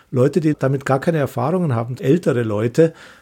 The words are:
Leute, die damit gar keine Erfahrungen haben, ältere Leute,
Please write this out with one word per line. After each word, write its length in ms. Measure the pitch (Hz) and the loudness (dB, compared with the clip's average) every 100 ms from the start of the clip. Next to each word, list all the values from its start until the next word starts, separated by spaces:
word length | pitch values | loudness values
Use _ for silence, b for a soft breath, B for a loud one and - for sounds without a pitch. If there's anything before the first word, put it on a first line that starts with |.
| B | B
Leute, 300 | 123 131 190 | 0 2 2
die 140 | 156 147 | 0 0
damit 280 | 135 135 - | 0 -2 0
gar 140 | 135 | 0
keine 180 | 156 160 | 0 -2
Erfahrungen 560 | 135 - 127 180 170 | -2 -2 -2 0 0
haben, 240 | 117 120 123 | -2 -4 -6
ältere 440 | 135 170 175 123 | 0 2 2 0
Leute, 500 | 113 104 117 117 160 160 B B | -2 -2 -2 2 2 0 B B